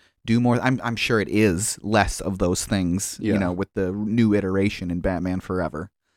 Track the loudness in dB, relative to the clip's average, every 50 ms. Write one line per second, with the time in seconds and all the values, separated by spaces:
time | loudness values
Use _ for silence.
0 | _ _ _ _ -2 0 2 2 4 4 2 2 2 0 0 0 -2 -4 -4 -4
1 | -2 0 2 0 0 2 2 4 4 4 4 2 -2 -4 -6 -6 -4 0 2 2
2 | 2 2 0 -4 -4 -6 -2 0 0 0 0 0 -2 -2 -2 0 0 0 0 -2
3 | -2 -6 -8 -6 -2 0 0 2 0 0 -2 -4 -6 -6 -4 -4 -2 -2 -2 -4
4 | -4 -2 2 4 4 4 4 4 2 2 2 2 2 0 0 -4 -6 -4 -4 -2
5 | -2 -2 -2 0 -2 -2 -4 -4 -4 -4 -4 -2 -2 -4 -4 -6 -10 -10 _ _
6 | _ _ _